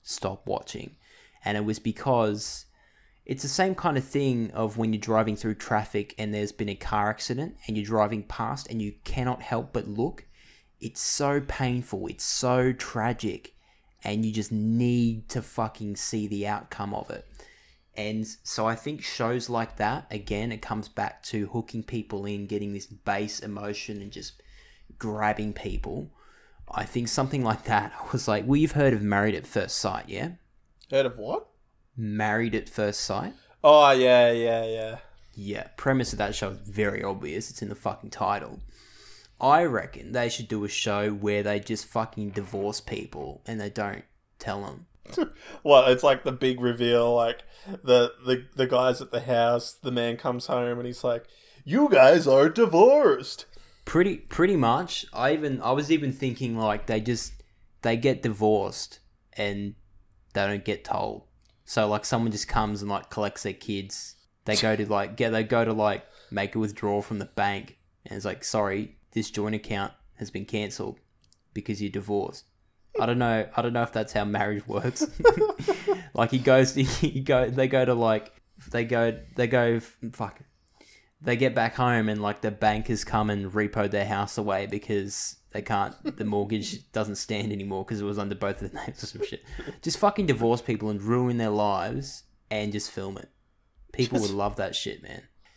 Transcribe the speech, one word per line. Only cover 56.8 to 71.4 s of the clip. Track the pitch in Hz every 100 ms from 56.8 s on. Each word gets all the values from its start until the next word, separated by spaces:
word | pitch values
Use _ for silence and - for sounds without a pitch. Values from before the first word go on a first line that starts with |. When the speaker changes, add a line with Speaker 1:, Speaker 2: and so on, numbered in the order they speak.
| -
Speaker 1:
they | 110
just, | 110 117 - - - _ - _
they | 117 117
get | 135 127
divorced | 120 104 110 107 95 - - - _ _ _
and | - 101 101 101 - - - _ _ _
they | 101 98
don't | 101 101
get | 104
told. | - - - 52 - _ _ _ -
So, | - 107
like, | 104 -
someone | 117 113
just | 107 -
comes | 117 107 104
and, | 101
like, | 98 -
collects | - 104 -
their | 104
kids. | 95 - 101 98 - - - _ _ -
They | 107
go | 110 107
to, | 101
like, | 101 101 -
get, | 117
they | 113
go | 110 120 113
to, |
like, | 110 107 98 - - -
make | 98 98 113
a |
withdrawal | 107 104 104 101
from | 101 107
the | 98
bank | - 101 98 - - _ _ -
and | 101
it's | 98
like, | 95
"Sorry, | - 110 101 98 107 - _
this | - 107
joint | - 104 107
account | - 101 98 - - -
has | 101
been | 101 101
cancelled | 110 104 - 104 - _ _ _ _